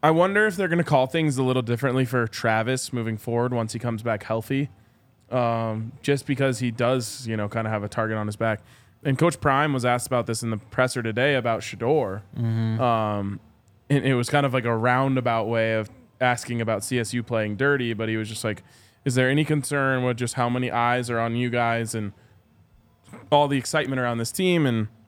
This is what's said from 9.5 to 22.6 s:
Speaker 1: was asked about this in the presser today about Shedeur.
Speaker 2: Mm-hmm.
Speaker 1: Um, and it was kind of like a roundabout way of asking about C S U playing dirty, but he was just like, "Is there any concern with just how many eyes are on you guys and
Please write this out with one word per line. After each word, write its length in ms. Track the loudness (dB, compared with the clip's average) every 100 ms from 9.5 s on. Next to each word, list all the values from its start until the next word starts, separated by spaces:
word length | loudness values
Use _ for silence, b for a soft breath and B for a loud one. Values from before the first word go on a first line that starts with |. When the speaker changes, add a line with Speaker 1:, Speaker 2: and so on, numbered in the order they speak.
| 2 2
Speaker 1:
was 120 | 0 2
asked 220 | 0 0
about 180 | -2 -2
this 160 | -4
in 60 | -4
the 60 | -6
presser 440 | -6 0 0 0
today 320 | -4 0 2 2
about 260 | 0 -2
Shedeur. 600 | -4 -6 0 0 0 -6 -10 -4
Speaker 2:
Mm-hmm. 420 | -2 0 0 0
Speaker 1:
Um, 580 | 2 2 0 -2 -4 -6 -12 _ _ _ _
and 160 | 2 2
it 80 | 0
was 140 | 2
kind 160 | 2 2
of 80 |
like 120 | 0 0
a 100 | 0
roundabout 720 | 2 2 2 0 0 0 0
way 260 | 0 2 0
of 140 | -2 -10 -20 _
asking 420 | 0 0 -2 -4
about 220 | -2 -2
C 160 | -2 -2
S 140 | -2
U 100 | -4
playing 320 | -2 -2 -2 0
dirty, 380 | 0 0 0
but 160 | -2 -2
he 80 | -2
was 120 | -4
just 140 | -6
like, 200 | -6 -6 b b b b -2
"Is 100 | 2
there 140 | 4
any 140 | 4
concern 600 | 2 0 0 0 0 2
with 140 | 0 0
just 180 | -2 0
how 140 | 0
many 220 | 0 0
eyes 380 | 2 2 2 0
are 100 | -2
on 160 | 0 0
you 140 | 0
guys 440 | 2 2 0 -2 -4
and 180 | -6 -10 b b b _